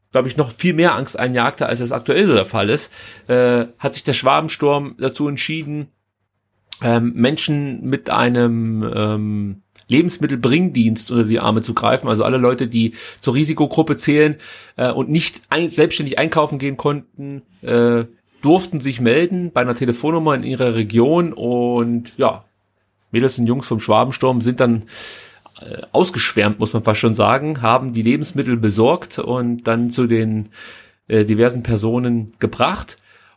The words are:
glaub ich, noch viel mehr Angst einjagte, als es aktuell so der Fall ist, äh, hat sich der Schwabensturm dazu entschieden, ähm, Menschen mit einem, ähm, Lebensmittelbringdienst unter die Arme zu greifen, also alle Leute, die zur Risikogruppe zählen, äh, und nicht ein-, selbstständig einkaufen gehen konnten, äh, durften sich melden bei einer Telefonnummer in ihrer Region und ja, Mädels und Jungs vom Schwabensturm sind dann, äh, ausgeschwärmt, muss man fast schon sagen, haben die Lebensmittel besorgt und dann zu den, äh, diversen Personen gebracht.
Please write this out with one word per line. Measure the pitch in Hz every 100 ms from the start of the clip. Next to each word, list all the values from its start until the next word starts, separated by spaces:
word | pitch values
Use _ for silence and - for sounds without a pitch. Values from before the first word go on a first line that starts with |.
| _
glaub | 131 127
ich, | 123
noch | 127
viel | - 180
mehr | 156 175 117
Angst | 135 -
einjagte, | 127 123 120 - 135
als | 120
es | 120
aktuell | 135 117 147 202
so |
der | 117 92
Fall | 110 101
ist, | 147 - - - - -
äh, | 123 123 120 117 -
hat | 139
sich | -
der | -
Schwabensturm | 127 131 147 156 - 147 143 143 -
dazu | 135 - 147
entschieden, | 143 - 160 147 151 147 _ _ _ _ _ _ _ _ -
ähm, | 123 117 117 120
Menschen | 120 151 - 147 143 127 127
mit | 135 -
einem, | 107 120 123 120 117 113 110 107
ähm, | 110 107 107 107 104 101 98 _ _ -
Lebensmittelbringdienst | 131 170 - 143 135 123 147 180 135 113 110 -
unter | 120
die | 107 113
Arme | 113 110
zu | 120
greifen, | 117 113 127 120
also | 110 110
alle | 131
Leute, | 123 123 123
die | 117 113 - - -
zur | -
Risikogruppe | 127 151 156 147 - 156 147
zählen, | - 147 151 147 - - - -
äh, | 123
und | 135 131
nicht | 160 160 - -
ein-, | 143 170
selbstständig | - 156 - 147 131
einkaufen | 156 160 151 139
gehen | 139 135
konnten, | 147 147 - - 139 139 - _
äh, | - 120 120 120 117 _ _ _
durften | 139 180 185 156
sich | 131 120
melden | 120 131 175 185 175
bei | 127
einer | 123 120
Telefonnummer | 123 120 147 165 156 135
in |
ihrer | 120 127 123 113
Region | 104 113 123 170 175
und | - 120 123 120 120 117 120 120 -
ja, | 123 - - _ _ _ _ _ _
Mädels | 110 131 123
und | 117
Jungs | 127 -
vom | 113
Schwabensturm | - 107 123 131 131 123
sind | 113 123
dann, | 127 113 - - - - - - - -
äh, | - - -
ausgeschwärmt, | 135 185 123 - - 104 107
muss | 110
man | 117
fast | 107 107
schon | 117 104
sagen, | 104 131 151 151
haben | 117 123 131
die | 113
Lebensmittel | 113 143 147 139 131 120
besorgt | 110 98 117 175 - -
und | - 123 120 120
dann | 117 117 120
zu | 120 123
den, | 113 110 107 107 - - - - _ -
äh, | 110 107
diversen | 107 120 123
Personen | 120 113 110 120 123 117 110 -
gebracht. | 120 - 131 196 - - _ _ _